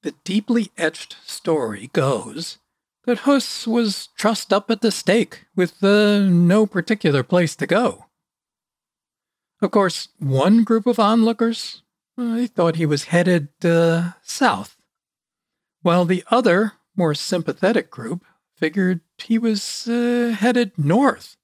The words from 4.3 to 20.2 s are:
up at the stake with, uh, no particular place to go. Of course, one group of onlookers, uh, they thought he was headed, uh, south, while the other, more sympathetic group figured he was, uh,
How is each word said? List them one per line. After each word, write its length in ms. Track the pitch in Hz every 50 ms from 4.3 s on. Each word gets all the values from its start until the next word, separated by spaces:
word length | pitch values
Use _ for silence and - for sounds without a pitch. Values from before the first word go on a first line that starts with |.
| 220 - - _
up 180 | 190 202 - -
at 100 | 226 202
the 120 | - 220
stake 540 | - - - - 196 233 202 - - - _ _ _
with, 260 | 185 180 175 _ _
uh, 380 | 196 196 202 208 214 208 208 202
no 460 | 202 190 175 170 175 170 185 214 220
particular 560 | 208 - 190 170 - 220 208 - 165 139 139
place 340 | 123 _ 180 180 175 151 -
to 100 | - 143
go. 380 | - 170 208 247 214 - - - _ _ _ _ _ _ _ _ _ _ _ _ _ _ _ _ _ _ _ _ _ _ _ _ _ _ _ _ _ _ _
Of 100 | 208 180
course, 380 | - 208 196 180 - - - _ _ _
one 440 | - 135 131 135 139 185 214 233
group 240 | 220 202 226 226 208
of 120 | 247 240 -
onlookers, 840 | 214 202 226 233 220 226 226 - 240 226 226 - - - - - _ _ _ _ _ _ _
uh, 180 | - 247 233 226
they 120 | 233 247
thought 300 | 226 _ - 175 170 160
he 100 | 165 165
was 180 | 147 151 143 -
headed, 440 | - 170 175 175 180 180 170 143 - _ _ -
uh, 480 | 170 170 165 170 165 165 165 170 175 - _
south, 540 | _ - - - 269 233 135 95 101 - _ _ _ _ _ _ _ _ _ _ _ _ _ _ _ _ _ _ _ _ _ _
while 220 | - 175 170 180 180
the 180 | 170 185 180 - -
other, 440 | 226 247 247 208 175 190 226 208 - _ _ _ _
more 200 | 190 175 156 147
sympathetic 760 | - - - 190 175 170 - 131 _ - 190 240 190 - _
group 340 | - - 117 - 156 180 _ _ _ _ _ _ _
figured 460 | _ 160 160 156 202 185 180 185 165 _ _ _
he 220 | - - - 226 226
was, 500 | 233 226 214 202 - - - - - 233
uh, 480 | 233 240 240 240 240 240